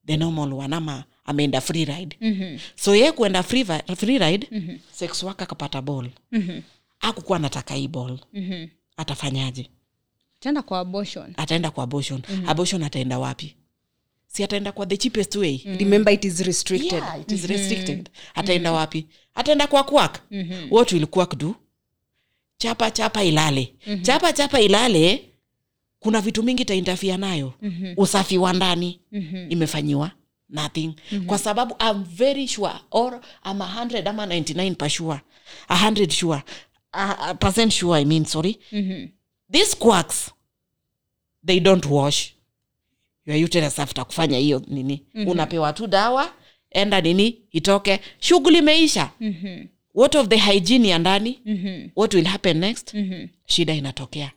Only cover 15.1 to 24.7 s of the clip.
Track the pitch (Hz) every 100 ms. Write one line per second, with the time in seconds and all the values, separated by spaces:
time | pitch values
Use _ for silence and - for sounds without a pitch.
15.1 | 220 190 208 180 135 202 185 202 202 214
16.1 | 202 196 170 185 175 - 185 330 170 175
17.1 | 160 - 202 180 202 196 202 185 160 -
18.1 | - - - 165 175 170 165 156 160 156
19.1 | _ _ - 240 302 285 285 269 277 170
20.1 | - _ 202 170 185 151 220 240 175 151
21.1 | 190 175 135 151 226 _ _ _ _ _
22.1 | _ _ _ _ _ 226 233 220 226 220
23.1 | 214 190 156 156 135 127 _ 208 202 185
24.1 | 302 349 294 285 269 208